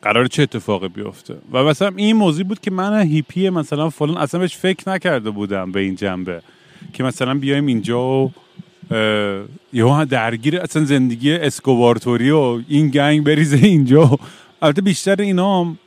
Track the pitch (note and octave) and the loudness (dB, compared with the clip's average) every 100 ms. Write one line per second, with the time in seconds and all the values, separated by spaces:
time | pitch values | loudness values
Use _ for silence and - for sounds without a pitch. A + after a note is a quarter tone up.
0 | G#2 A2 B2+ - C#3+ A#2 - G2 F#2 F2 | 0 0 0 0 -2 -2 -6 -6 -6 -10
1 | G#2 - - - - B2 C#3+ D3+ G3+ F#3 | -14 -14 -20 -20 -6 0 0 2 -2 0
2 | G#3 A3 G3 D3+ F#3 G#3+ - F#3+ F#3+ G#3+ | 0 2 2 0 -4 -6 -6 -6 -2 0
3 | F#3 D3+ D3 F3 F#3+ F3+ C#3+ D3 D#3+ - | 0 0 -2 -2 -2 -2 -4 -4 -4 -2
4 | D3+ E3+ - E3+ F3+ - F#3 F#3+ - F#3+ | -4 -2 -4 -2 -4 -4 -4 -4 -4 -4
5 | F#3 C#3 G#2+ G2+ G2+ G2 F#2 F#2+ G2 F#2+ | -2 -2 -4 -6 -6 -4 -4 -4 -4 -4
6 | G2+ F#2 F#2 E2+ - _ _ - - - | -6 -6 -8 -10 -14 _ _ -20 -20 -6
7 | B2+ A#2 B2+ C3+ C3+ C#3 C#3+ A#2 G#2+ A#2+ | -6 -4 -4 -2 -2 -2 0 -2 -2 -4
8 | B2+ C3+ C3+ - _ _ - _ - A2+ | -2 0 -2 -4 _ _ -20 _ -6 -2
9 | A2 G#2+ G#2 G2 G2+ C#3 _ B2 A2+ C#3+ | 0 0 -2 -6 -12 -20 _ 0 2 2
10 | D3+ B2+ A2+ A#2 B2 E3+ E3+ D#3 D3+ C#3 | 0 -2 -2 -2 -2 -4 -4 -2 0 2
11 | B2+ A#2 C3+ E3 D3+ - - B2 A#2+ A2+ | 2 0 0 0 -2 -4 0 4 4 2
12 | B2 A#2+ B2 D#3 C3+ A#2+ A#2+ C#3+ D3+ C#3 | 0 0 2 2 2 -2 -2 2 2 2
13 | C#3+ D3+ D3 D3+ D#3 C#3 G#3 F3 C3 C3+ | 2 2 2 2 2 4 4 4 6 6
14 | D#3+ C#3 - - - _ D#3+ G3 G3 F3 | 6 4 -8 -20 -20 _ 0 2 0 -2
15 | - G3 G3+ F#3 F#3+ F#3+ E3+ D#3+ | 0 0 0 0 2 0 -2 -6